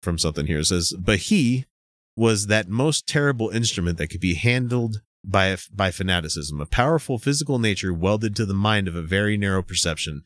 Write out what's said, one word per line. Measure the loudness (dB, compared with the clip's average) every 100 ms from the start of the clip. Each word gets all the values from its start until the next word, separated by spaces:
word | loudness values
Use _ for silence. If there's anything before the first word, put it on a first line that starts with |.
from | -4 -2
something | -2 -2 -2
here. | 0
It |
says, | 0 0 -2 -2
"But | 0 0
he | 2 2 2 0 -4 _ _ _ _ 0
was | 2 2 2
that | 0 0
most | 0 0 0 -2
terrible | 0 2 0 0
instrument | 0 -2 0 -2 -2
that | -4
could | -2
be | 0
handled | 2 2 2 0 0 -2 -4 -10 _
by | -2 2 2
a, | 0 -6
by | -2 -2
fanaticism, | 0 0 0 -2 -6 -6 -6
a | -2
powerful | 0 2 2 0 -4
physical | 0 -2 0 0
nature | 2 0 -2
welded | 0 2 2 0 -2
to | 0
the |
mind | 2 2 2 0
of | -4
a |
very | -2 0 2 0
narrow | 0 0
perception, | -2 -2 -2 -2 -6 -10